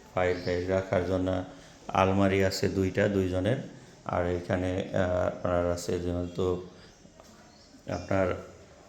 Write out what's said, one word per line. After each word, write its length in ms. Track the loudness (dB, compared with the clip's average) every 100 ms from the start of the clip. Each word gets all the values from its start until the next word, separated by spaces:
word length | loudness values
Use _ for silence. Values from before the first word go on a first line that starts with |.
| -8
ফাইল 300 | 0 0 0
টাইল 220 | -2 -2 2
রাখার 400 | 0 2 0 0
জন্য 380 | 0 0 -2 -4 -14 -20 -16 -2
আলমারি 560 | 2 4 4 4 4
আছে 240 | 2 2 0
দুইটা 400 | 2 0 2 2
দুইজনের, 480 | 2 0 0 0 -2 -4 -14 -20 -14
আর 200 | -4 -2
এখানে, 640 | 0 -2 -2 -2 0 -2 -2
আহ, 320 | 0 0 2 0
আপনার 460 | -2 0 2 2
আছে 260 | -2 -2 -2
যেহেতু 680 | -2 -2 -4 -2 0 -2 -6 -18 -20 -20 -20 -20 -20 -20 -20 -20 -20 -16 -8
আপনার 520 | -8 -2 0 0 -2 -8 -20 -20 -20